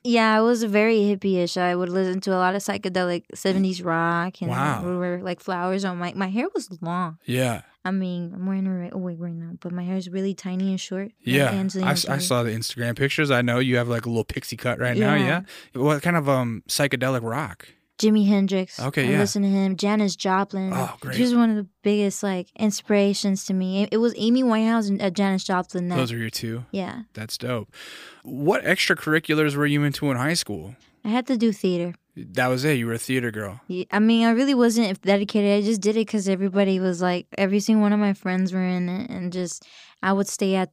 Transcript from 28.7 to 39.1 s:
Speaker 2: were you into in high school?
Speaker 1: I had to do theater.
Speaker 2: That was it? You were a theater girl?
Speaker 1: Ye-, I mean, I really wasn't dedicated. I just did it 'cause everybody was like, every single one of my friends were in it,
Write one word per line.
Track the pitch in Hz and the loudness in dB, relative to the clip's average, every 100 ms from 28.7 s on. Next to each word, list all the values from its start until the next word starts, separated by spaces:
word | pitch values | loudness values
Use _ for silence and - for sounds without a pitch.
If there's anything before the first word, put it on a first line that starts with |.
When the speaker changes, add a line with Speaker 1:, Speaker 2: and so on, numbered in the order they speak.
| 185 - 170 - 156 - 151 151 143 | 0 2 0 2 0 2 2 2 2
Speaker 2:
were | 147 | 2
you | 143 | 4
into | 143 135 147 | 2 0 0
in | 123 | 0
high | 143 | 0
school? | 170 - 95 90 127 _ _ | -2 -4 -8 -10 -16 _ _
Speaker 1:
I | 214 | -2
had | 240 247 | -2 0
to | 240 | 2
do | 226 | 2
theater. | 196 185 175 175 170 _ - | 2 0 0 -4 -8 _ -18
Speaker 2:
That | 87 107 127 | -8 -2 0
was | 127 | 2
it? | 147 131 | 2 0
You | 117 | 0
were | |
a | 117 | -4
theater | - 131 120 | -2 -2 -2
girl? | 107 101 120 - | -4 -8 -10 -10
Speaker 1:
Ye-, | 180 180 | -8 -2
I | 202 | 2
mean, | 220 226 226 | 4 4 4
I | |
really | 226 277 | 2 2
wasn't | 254 233 226 214 190 | 4 4 2 0 0
dedicated. | 185 202 202 214 202 202 | 0 2 2 2 2 2
I | 208 | 2
just | 220 | 0
did | 208 220 | 0 0
it | 220 | 0
'cause | 214 190 | -2 0
everybody | 185 196 196 196 185 | 0 0 2 2 2
was | 185 175 | 0 0
like, | 180 180 - - | 0 0 -4 -2
every | 190 202 | 2 2
single | 202 220 | 4 4
one | 208 | 4
of | 208 | 4
my | 208 | 2
friends | 196 185 185 185 | 0 -2 0 0
were | 185 | 0
in | 185 180 180 | 0 0 -2
it, | 185 - | -4 -6